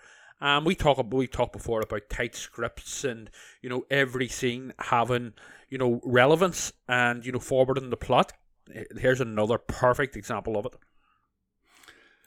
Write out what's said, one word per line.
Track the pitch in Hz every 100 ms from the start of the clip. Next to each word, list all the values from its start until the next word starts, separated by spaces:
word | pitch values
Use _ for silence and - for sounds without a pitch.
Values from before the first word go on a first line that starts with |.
| - - - _
Um, | 143 147
we | 156
talk | - 151 131
ab-, | 117
we | 131 127
talked | - 120
before | 104 - 113
about | 107 107 -
tight | - 120
scripts | - - - 117 - - -
and, | 139 113 107 - - _
you | 123
know, | 123 -
every | 139 135 127 123
scene | - 127 120 131 -
having, | - 123 117 123 120 - - - _
you | 131
know, | 127 120
relevance | 131 123 131 160 185 - - - -
and, | 123 120 120
you | 123
know, | 123
forwarding | - 131 131 131 131
the | 117
plot. | - 127 - - _ _ - - - -
Here's | 127 127
another | 117 107 107 113
perfect | - - 127 123 139 107
example | - 107 104 107
of | 117
it. | - _ _ _ _ _ _ _ _ _ _ - - _ _